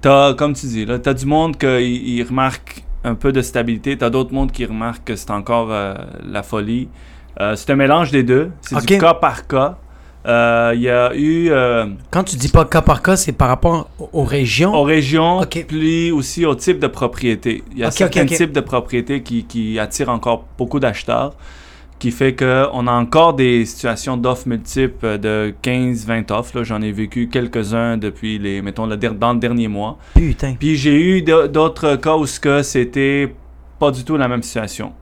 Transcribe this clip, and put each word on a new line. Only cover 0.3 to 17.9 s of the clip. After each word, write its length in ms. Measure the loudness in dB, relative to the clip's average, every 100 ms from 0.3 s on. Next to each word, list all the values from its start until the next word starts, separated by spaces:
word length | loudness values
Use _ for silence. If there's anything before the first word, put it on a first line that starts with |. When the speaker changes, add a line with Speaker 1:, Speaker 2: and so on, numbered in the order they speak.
Speaker 1:
comme 200 | 2 -2
tu 120 | -2 -6
dis, 180 | -6 -4
là, 120 | -2
t'as 160 | 0
du 140 | -2 0
monde 300 | 2 0 0
qui 80 | 2
il 560 | 2 0 -2 -4 -4
remarque 600 | -2 0 -2 -2 -14 -18 -10 -6
un 100 | -4
peu 180 | 0 0
de 120 | 0
stabilité. 520 | -2 -2 -2 -2 -4 -2
T'as 100 | 0
d'autres 240 | 0 -2
mondes 180 | -2 -2
qui 140 | -2 -6
remarquent 380 | -6 -6 -8 -10
que 100 | -10
c'est 140 | -6
encore, 380 | -8 -2 -2 0
euh, 240 | -4 -4 -8 -12 -14 -10
la 160 | -10
folie. 460 | -6 -6 -2 -4 -4 -12 -20 -20 -20 -4
Euh, 160 | -2 -2
c'est 140 | 0
un 40 | 2
mélange 340 | 4 4 4
des 140 | 2
deux. 260 | 4 2 2 -6
C'est 220 | -6 -4
du 120 | 2 4
Speaker 2:
Ok. 40 |
Speaker 1:
cas 140 | 6
par 320 | 4 2 0 -2
cas. 320 | 0 0 -2 -18 -20 -20 -10 0
Euh, 440 | 4 4 4 2 2
il 60 |
y 80 | 2
a 240 | 4 2 2
eu, 340 | 2 2 4
euh, 340 | 4 4 2 -2 -8 -2
Speaker 2:
Quand 140 | -2
tu 120 | 0 -2
dis 140 | 4
pas 160 | 4 4
cas 160 | 4
par 220 | 4 2
cas, 120 | 2 2
c'est 160 | 0
par 160 | 0 2
rapport 420 | 4 2 0 -4 -14
aux, 100 | -8
aux 100 | -4
régions ? 500 | -2 0 0 2 2
Speaker 1:
aux 100 | 4
régions, 560 | 4 4 2 2 2 2
Speaker 2:
Ok. 240 | -2 -4 -6
Speaker 1:
puis 440 | -2 0 0 0
aussi 340 | -2 -2 -2 0
au 80 | 0
type 240 | 0 0
de 80 | 0
propriété. 760 | -2 -4 -2 -2 0 -2 -4 -8
Il 80 | -4
y 40 |
a 40 |
Speaker 2:
Ok, 60 | -4